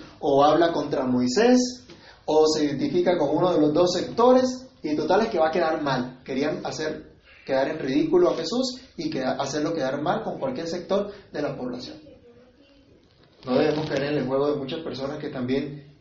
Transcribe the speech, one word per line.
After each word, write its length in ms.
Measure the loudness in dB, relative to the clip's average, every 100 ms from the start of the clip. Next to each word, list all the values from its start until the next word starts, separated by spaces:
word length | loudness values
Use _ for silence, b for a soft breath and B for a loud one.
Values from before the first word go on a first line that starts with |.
| B B
o 240 | 2 4
habla 280 | 6 6 2
contra 360 | 0 -4 -4 0
Moisés, 760 | 0 0 4 6 6 2 -4 B B B B 0
o 200 | 4 4
se 180 | 4 0
identifica 520 | 0 0 2 2 2
con 180 | 2 2
uno 180 | 2
de 60 | 4
los 140 | 2
dos 200 | 4 2
sectores, 720 | 0 -4 2 6 6 4 -2 -12 -10
y 120 | -4 -2
total 260 | 2 2
es 80 | 2
que 100 | 0
va 80 | 0
a 40 |
quedar 300 | 2 0 0
mal." 400 | -2 -2 -4 -10
Querían 400 | -8 -4 -2 -4
hacer 480 | -6 -6 -6 -8 -12 -20 b b -4
quedar 220 | 0 0
en 100 | -2
ridículo 520 | -2 0 2 4 4
a 60 | 2
Jesús 440 | -2 -2 -2 B B -10
y 140 | -6
queda-, 240 | -4 -4
hacerlo 400 | -4 -4 -2 -2
quedar 280 | -2 -4 -2
mal 220 | -2 -2
con 160 | -4 -6
cualquier 260 | -6 -6 -6
sector 460 | -8 -2 -2 -2 B B
de 120 | -6
la 160 | -6 -6
población. 400 | -8 -10 -12 -16 -20 -20 -20 -20 -20 _ _ _ _ _ _ _ _ _ -2
No 100 | 2
debemos 340 | 2 0 -2
caer 240 | -2 -2
en 60 | -2
el 60 | -2
juego 240 | 0 0
de 80 | -2
muchas 220 | -4 -8
personas 380 | -8 -8 -8 -8
que 100 | -10
también 720 | -8 -4 -2 -4 -10 -18 _